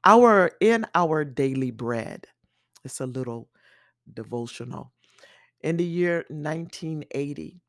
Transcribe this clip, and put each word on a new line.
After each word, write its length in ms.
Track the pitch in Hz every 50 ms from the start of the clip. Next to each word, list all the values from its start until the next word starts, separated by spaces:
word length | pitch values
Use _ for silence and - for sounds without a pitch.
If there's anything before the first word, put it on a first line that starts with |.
| -
Our, 460 | 185 214 240 247 233 214 196 180 170 - _
in 240 | - 220 233 226 220 - -
our 280 | 175 175 160 156 156 151
daily 440 | 143 123 143 139 135 131 131 131 127
bread, 580 | 113 110 120 117 120 113 113 - - - - _ _ _ _ _ _ _ _ _ _ _
it's 180 | _ 131 - -
a 60 | 135
little 440 | 131 120 131 127 120 117 117 117 _ _ _ _ _ _ _ _ _ _ _ _ - 113
devotional. 760 | 113 113 110 117 120 120 117 - - 123 123 - - 123 123 _ _ _ _ _ _ _ _ _ _ _ _ _ _
In 160 | - 156 170
the 80 | 165 175
year 400 | 170 165 175 175 175 170 170 - _
nineteen 760 | 156 151 147 151 156 165 165 170 - - 175 160 160 156 - _
eighty 480 | - 139 147 143 143 - 80 - 180 180 _